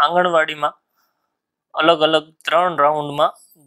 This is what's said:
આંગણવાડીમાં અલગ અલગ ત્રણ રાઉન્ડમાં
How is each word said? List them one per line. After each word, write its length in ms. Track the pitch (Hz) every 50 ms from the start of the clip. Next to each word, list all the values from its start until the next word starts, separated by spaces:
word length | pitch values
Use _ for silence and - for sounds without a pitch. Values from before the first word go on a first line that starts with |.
| 147
આંગણવાડીમાં 680 | 151 175 180 180 180 170 160 156 151 151 151 147 160 - _ _ _ _ _ _ _ _ _ _ _ _ _ _ _ _ _ _ _ -
અલગ 320 | 165 156 165 170 151 156 156
અલગ 240 | 160 156 151 156 _ _ - 151
ત્રણ 320 | 156 170 180 180 165 143 143
રાઉન્ડમાં 540 | 147 156 151 147 147 143 147 156 185 - _ _ _ _ 160 143